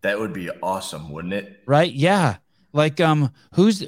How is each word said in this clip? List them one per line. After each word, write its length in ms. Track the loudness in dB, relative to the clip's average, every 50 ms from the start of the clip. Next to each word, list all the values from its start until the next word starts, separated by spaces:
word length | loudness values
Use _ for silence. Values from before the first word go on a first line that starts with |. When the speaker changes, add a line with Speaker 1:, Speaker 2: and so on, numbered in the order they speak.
| -4
Speaker 1:
That 160 | -2 -2 -2
would 140 | -4 -6 -6
be 160 | -8 -8 -8 -8 -6 -4
awesome, 480 | -4 -4 -4 -6 -8 -12 -12 -12 -12
wouldn't 240 | -12 -10 -8 -6 -6
it? 260 | -6 -8 -10 -16 -12 _
Speaker 2:
Right? 260 | 0 2 2 2 2 0
Yeah. 440 | 0 0 2 2 2 2 0 -2 -4 _ _ _ _ _ _ 0
Like, 280 | 0 0 2 2 2
um, 320 | 2 2 4 2 2 0 -2 _ _ _ 0
who's, 260 | 2 4 4 2 0 -4